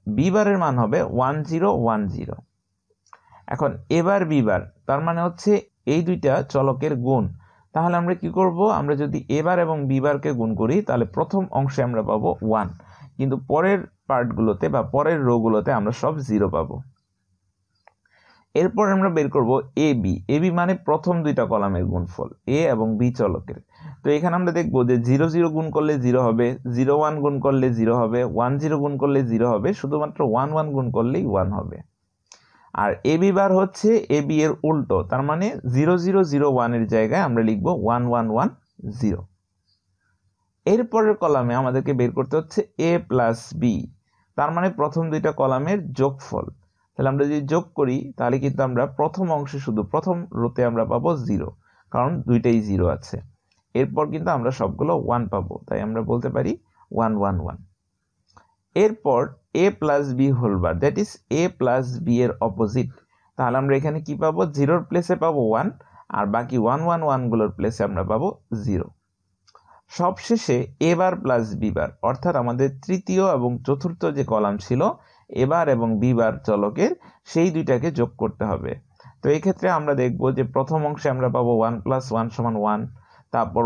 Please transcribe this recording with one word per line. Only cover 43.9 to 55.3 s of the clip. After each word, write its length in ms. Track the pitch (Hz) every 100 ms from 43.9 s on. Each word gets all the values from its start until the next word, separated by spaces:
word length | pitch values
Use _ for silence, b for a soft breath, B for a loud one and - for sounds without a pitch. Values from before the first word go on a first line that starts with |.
| - _ _ _ -
তার 140 | 147
মানে 160 | 165 185
প্রথম 340 | - 147 151 165
দুইটা 200 | 156 156
কলামের 460 | 147 135 131 151 202 143
যোগফল। 540 | 135 143 135 - - - - _ _ _ -
তাহলে 120 | 135
আমরা 120 | 139
যদি 180 | 143 151 139
যোগ 120 | 160 -
করি, 220 | - 139 127 139 -
তাহলে 200 | 120 127
কিন্তু 220 | 139 131
আমরা 220 | 131 123 120
প্রথম 400 | - 151 175 185
অংশে 280 | 156 139 139
শুধু 240 | 135 107
প্রথম 340 | 98 151 170 175 170
রোতে 300 | - 117 120
আমরা 200 | 120 117
পাবো 260 | 110 120 151 160
জিরো, 320 | 120 98 78 - b b b
কারণ 200 | - 127 165 -
দুইটাই 300 | 120 120 117
জিরো 260 | 107 98 87
আছে। 280 | - - 90 - _ _ _ _
এরপর 300 | - 139 131 151
কিন্তু 200 | 156 165
আমরা 200 | 147 117
সবগুলো 420 | 135 - - 147 170 110
ওয়ান 160 | 120
পাবো, 260 | 110